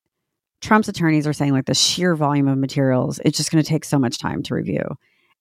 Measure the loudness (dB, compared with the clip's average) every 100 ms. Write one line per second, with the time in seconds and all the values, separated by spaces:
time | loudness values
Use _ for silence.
0 | _ _ _ _ _ _ 4 4 4 -2
1 | 2 2 0 -2 0 0 0 0 0 0
2 | 0 2 2 2 2 0 -2 0 2 2
3 | 0 0 -2 0 0 0 2 -2 0 0
4 | 0 -4 -6 -8 -4 -4 -4 -4 -6 -10
5 | _ _ _ _